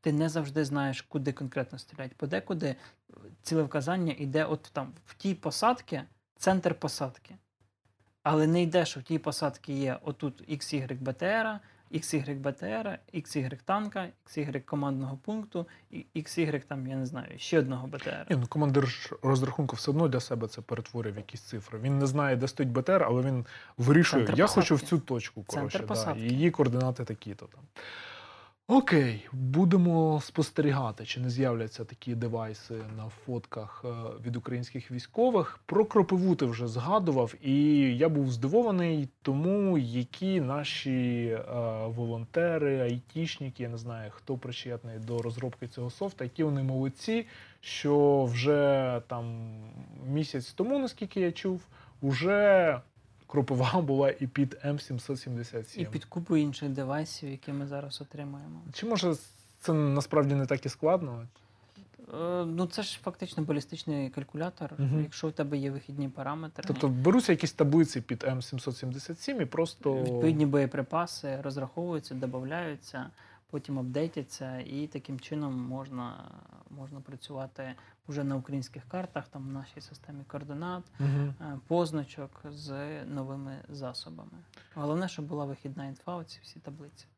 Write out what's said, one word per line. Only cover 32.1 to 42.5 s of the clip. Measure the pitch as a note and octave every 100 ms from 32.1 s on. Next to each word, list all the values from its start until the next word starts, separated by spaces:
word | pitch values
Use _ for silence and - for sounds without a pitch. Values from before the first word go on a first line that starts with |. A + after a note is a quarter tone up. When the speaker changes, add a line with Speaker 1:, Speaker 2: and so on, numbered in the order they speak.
Speaker 2:
девайси | A#2 A#2 A2+ A2 G#2+ - A2+ A2 A2
на | A2
фотках, | - - A#2+ - A#2 G#2+ -
е, | B2 A#2 A2+ A2+ A#2
від | A#2+
українських | A#2+ B2 B2 C3 -
військових. | B2 - - B3 A3 D#3+ - -
Про | G3+
Кропиву | G#3+ G#3+ F3+ F#3 F#3+
ти | F3 C3
вже | A#2 A#2+
згадував, | A2+ B2+ G#3 F3 C3+ A#2 -
і | C#3 C#3 D3 D3 C3+ A#2+
я | D#3+
був | D3+ C3+
здивований | A#2+ C3+ G3+ A#3 F#3 E3+ D#3 C3+ _
тому, | - C#3 E3 G3+ G3 E3+
які | A#2+ A#2+ B2+ - F#3+ F#3+
наші, | B2+ C#3+ C#3+ - C#3 B2+ B2 A#2+ A#2
е, | A2+ - A#2+ A#2 A2 A2
волонтери, | A2+ A#2 A#2 A#2 E3 E3+